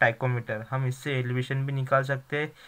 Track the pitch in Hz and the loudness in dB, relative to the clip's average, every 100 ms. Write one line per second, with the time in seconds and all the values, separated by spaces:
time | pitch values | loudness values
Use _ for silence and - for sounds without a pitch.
0 | 123 117 131 123 110 107 107 131 131 127 | 2 2 0 0 -2 -6 -4 -2 0 -2
1 | 151 135 123 127 127 135 139 135 131 135 | -2 -2 0 0 0 0 0 0 2 2
2 | 135 135 - 147 151 - | 2 -2 -2 -4 -4 -8